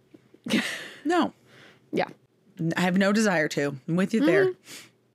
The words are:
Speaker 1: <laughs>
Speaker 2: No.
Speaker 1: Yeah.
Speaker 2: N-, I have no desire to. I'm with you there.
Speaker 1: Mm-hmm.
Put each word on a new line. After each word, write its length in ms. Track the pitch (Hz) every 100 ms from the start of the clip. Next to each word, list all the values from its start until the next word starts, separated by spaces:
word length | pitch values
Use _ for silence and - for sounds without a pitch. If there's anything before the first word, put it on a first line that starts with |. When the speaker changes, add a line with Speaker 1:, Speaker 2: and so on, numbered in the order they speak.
| _ - _ - -
Speaker 1:
<laughs> 160 | - - - - - 294
Speaker 2:
No. 280 | 349 214 - _ - - - _
Speaker 1:
Yeah. 160 | - - - _ _ _ -
Speaker 2:
N-, 120 | 165 180
I 40 |
have 160 | 180 185
no 140 | 196
desire 380 | 214 214 165 151
to. 260 | 156 143 143 -
I'm 60 | 175
with 160 | 196
you 100 | 226 302
there. 200 | 381 381
Speaker 1:
Mm-hmm. 400 | 370 - - - _ _